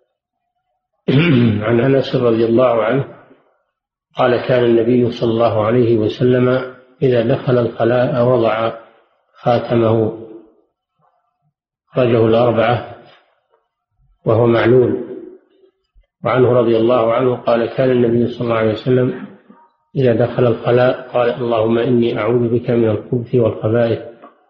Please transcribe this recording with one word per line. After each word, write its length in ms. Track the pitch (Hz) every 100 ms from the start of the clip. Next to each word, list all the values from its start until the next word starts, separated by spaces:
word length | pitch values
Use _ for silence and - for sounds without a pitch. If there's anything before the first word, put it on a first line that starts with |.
| _ _ _ _ _ _ _ _ _ _ -
<clears throat> 560 | 135 170 127 117 101 107
عن 140 | 117
أنس 360 | 135 135 - 135
رضي 300 | 120 113 117
الله 380 | 117 127 117
عنه 240 | 107 135 - - - _ _ _ _ _ _ _ _ -
قال: 320 | 127 117 -
"كان 160 | 123
النبي 480 | 120 117 113 123 117
صلى 200 | - 117
الله 340 | 113 117 110 107
عليه 320 | 120 117 113
وسلم 760 | - - 123 123 123 131 - - - _
إذا 200 | 135 120
دخل 360 | 113 107 - 123
الخلاء 680 | 113 - 117 123 131 123 127
وضع 480 | 123 113 110 113 - - _ _ _ _
خاتمه". 960 | _ 123 120 - 120 113 113 107 - - - - _ _ _ _ _ _ _ _ _ _ _ _ _ _
أخرجه 340 | - 120 117 113
الأربعة 680 | 113 123 113 110 120 - - - - _ _ _ _ _ _ _ _ _ _ -
وهو 200 | 113 120
معلول. 580 | 117 110 127 113 - - - - - _ _ _ _ _ _ _ _ 117
وعنه 280 | 123 117
رضي 240 | 123 117 113
الله 360 | 117 123 113
عنه 220 | 117 127 123
قال: 340 | - 117 113 -
"كان 160 | 131
النبي 360 | 123 120 117 117
صلى 140 | -
الله 160 | 120 113
عليه 160 | 110
وسلم 540 | 104 131 127 127 - - - _ - _ _ _ 147
إذا 180 | 127
دخل 340 | 113 120 - 123
الخلاء 600 | 110 - 123 127 - -
قال: 160 | 123 120
'اللهم 480 | 123 120 117 110 117
إني 420 | 120 120 117 117
أعوذ 300 | 107 123 120
بك 200 | 117 120
من 200 | 120 110
الخبث 460 | 104 - 123 117 123
والخبائث'". 840 | 110 - 110 117 117 110 - - - _ _